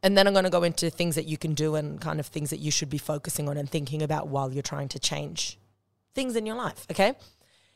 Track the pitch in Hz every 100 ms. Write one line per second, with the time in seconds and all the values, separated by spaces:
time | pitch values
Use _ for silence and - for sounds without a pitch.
0 | 190 196 196 196 185 175 170 160 170 -
1 | 170 160 156 156 160 147 156 156 151 147
2 | 156 156 143 - 147 147 147 147 147 147
3 | - 151 - - 147 143 143 165 139 151
4 | 151 156 147 139 135 135 139 143 139 135
5 | - 147 147 165 - - _ _ _ _
6 | _ - 262 233 214 226 214 - - -
7 | 196 269 - _ _ _ _